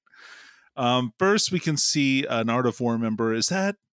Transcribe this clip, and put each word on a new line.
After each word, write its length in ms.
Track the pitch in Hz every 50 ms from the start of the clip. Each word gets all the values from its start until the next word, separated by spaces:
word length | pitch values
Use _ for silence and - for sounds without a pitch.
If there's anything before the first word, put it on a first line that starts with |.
| _ _ - - - - - - - - - _ _ _ _
Um, 380 | 147 123 120 127 127 123 117 - -
first, 340 | 185 196 208 214 - - 180
we 60 | 170
can 200 | - 165 151 139
see 480 | - - - 151 139 135 135 135 143
an 240 | - 123 113 113 117
Art 160 | 117 127 127
of 140 | 120 110 -
War 180 | 127 117 117 113
member. 340 | 117 113 110 107 117 113 110
Is 140 | 113 113 -
that, 280 | 175 190 190 202 208 - _ _